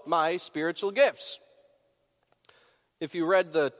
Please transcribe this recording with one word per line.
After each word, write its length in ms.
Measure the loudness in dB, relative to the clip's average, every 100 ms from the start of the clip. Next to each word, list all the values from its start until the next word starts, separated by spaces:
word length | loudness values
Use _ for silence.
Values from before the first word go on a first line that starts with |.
| -2
my 300 | 0 0 -2
spiritual 540 | -6 -4 -4 -2 -4
gifts. 500 | 2 2 2 -10 -10 _ _ _ _ _ _ _ _ _ _ -20 _ _ _ _ _
If 140 | -8
you 100 | -2
read 300 | 2 2 2
the 180 | 0 0